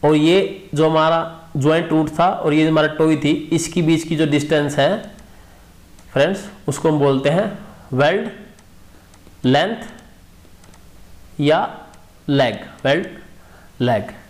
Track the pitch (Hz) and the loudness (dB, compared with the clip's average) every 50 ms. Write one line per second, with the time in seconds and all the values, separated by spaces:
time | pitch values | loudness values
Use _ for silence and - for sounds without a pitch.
0 | - 151 156 151 151 165 175 190 190 - - - - - - 143 160 156 160 160 | 4 4 4 4 4 4 4 4 2 0 -6 -12 -14 -8 -2 0 2 2 4 2
1 | 156 160 165 165 165 - - - - - - 147 131 147 156 165 175 - 156 160 | 2 2 2 0 -2 -4 -10 -16 -20 -10 -6 -2 0 2 2 2 0 0 0 0
2 | 156 151 - - 170 180 202 - - 156 147 156 156 160 160 156 151 151 151 - | 0 0 0 0 0 0 0 0 -2 0 2 2 2 2 2 2 2 0 0 2
3 | 160 156 160 147 151 143 156 - - - 165 165 - - - 185 165 156 165 156 | 2 2 2 2 2 0 0 0 -2 -2 -2 -2 -2 -2 -2 0 2 2 2 2
4 | 160 - 165 151 160 147 147 147 143 - 160 151 147 143 143 - 139 151 196 226 | 0 -4 -2 -2 0 0 0 -2 0 0 0 0 0 0 0 0 0 0 0 -2
5 | - - - - - - - - - - - - - - - - - - - - | -6 -14 -20 -20 -20 -20 -20 -20 -20 -20 -20 -20 -20 -20 -20 -20 -20 -20 -20 -20
6 | - - - 135 139 165 196 196 - - - - - - 139 - - 165 151 151 | -20 -6 -2 0 0 0 0 -4 -8 -16 -18 -12 -8 -8 -8 -2 -2 0 0 2
7 | 143 143 135 135 135 143 156 175 214 220 - - - - - - - - 131 127 | 2 2 2 2 0 0 0 0 0 -2 -6 -10 -16 -20 -20 -20 -14 -8 -2 0
8 | 143 151 175 208 226 226 - - - - - - - - - - - - - - | 2 2 2 0 -4 -6 -10 -14 -20 -20 -20 -20 -20 -20 -20 -20 -20 -20 -20 -20
9 | - - - - - - - - - 127 131 143 165 202 233 233 - - - - | -20 -20 -20 -20 -20 -20 -20 -4 0 0 2 2 2 0 -4 -8 -10 -16 -18 -20
10 | - - - - - - - - - - - - - - - - - - - - | -20 -20 -20 -20 -20 -20 -20 -20 -20 -20 -20 -20 -20 -20 -20 -20 -20 -20 -20 -20
11 | - - - - - - - - 147 143 156 175 - - - - - - - - | -20 -20 -20 -20 -20 -20 -8 -2 0 0 2 0 0 -4 -8 -14 -20 -20 -20 -20
12 | - - - - - - 147 139 135 120 107 98 - - - - - 131 139 165 | -20 -20 -20 -16 -6 -2 0 2 2 0 0 -6 -12 -16 -20 -6 -2 0 0 0
13 | 196 - - - - - - - - - - - - - - - 127 123 120 104 | -2 -6 -12 -18 -20 -20 -20 -20 -20 -20 -20 -20 -20 -20 -8 -4 -2 0 0 -2
14 | 98 - - - - - | -4 -8 -14 -18 -20 -20